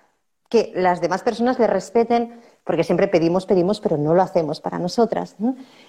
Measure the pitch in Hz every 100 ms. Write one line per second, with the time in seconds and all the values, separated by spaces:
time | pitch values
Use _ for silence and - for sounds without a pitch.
0 | _ _ _ _ _ 226 - - 180 175
1 | 160 185 254 214 240 247 214 196 - 233
2 | 233 233 233 - - _ - 165 165 180
3 | 196 160 165 185 185 190 180 208 202 151
4 | 151 175 185 180 151 156 - 175 175 -
5 | 226 - 185 - 226 262 - -